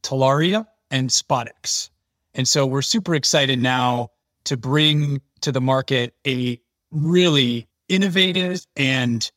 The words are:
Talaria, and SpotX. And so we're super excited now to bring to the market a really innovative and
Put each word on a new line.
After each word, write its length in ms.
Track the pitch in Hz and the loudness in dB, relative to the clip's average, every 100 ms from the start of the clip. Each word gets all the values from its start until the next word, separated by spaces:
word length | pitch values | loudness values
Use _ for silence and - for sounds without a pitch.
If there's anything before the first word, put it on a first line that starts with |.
Talaria, 640 | - 135 131 139 170 208 220 _ _ | -4 2 2 4 2 0 -4 _ _
and 220 | 135 131 | -2 0
SpotX. 800 | - - 127 117 - - - - _ _ _ _ | -2 0 -2 -2 -12 -8 -6 -8 _ _ _ _
And 140 | - 131 | -4 0
so 180 | 151 135 | 2 0
we're 160 | 135 | 0
super 320 | 135 226 185 | -2 -2 0
excited 480 | 160 - 156 135 127 | -2 2 0 2 0
now 480 | 127 127 123 123 113 _ _ _ - | 0 2 0 0 -4 _ _ _ -8
to 120 | 135 | -6
bring 640 | 120 147 151 151 147 139 _ _ | 0 2 2 2 0 -4 _ _
to 100 | - | -4
the 100 | 131 | -2
market 540 | 131 131 131 131 120 _ 143 | 0 0 0 -2 -2 _ -4
a 340 | 127 123 120 _ _ _ | -2 -2 -6 _ _ _
really 800 | 156 160 180 180 147 123 120 117 _ _ | -4 0 4 4 4 2 -2 -8 _ _
innovative 760 | 190 196 180 185 185 180 180 - - | 0 0 2 0 0 -4 -6 -10 -2
and 560 | 135 131 123 117 - | 0 0 0 -2 -6